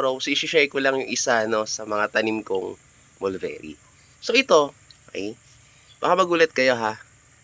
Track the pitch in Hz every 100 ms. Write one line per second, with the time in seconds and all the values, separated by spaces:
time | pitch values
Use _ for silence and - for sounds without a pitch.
0 | 135 131 143 139 156 165 143 143 135 135
1 | 123 117 - 117 110 110 110 - 110 104
2 | 104 113 110 110 101 95 95 98 - -
3 | - - 95 92 - - 78 76 - -
4 | - - - 233 269 165 143 - - -
5 | - - 101 113 - - - - - -
6 | 135 180 185 170 160 - 131 123 110 110
7 | - - - -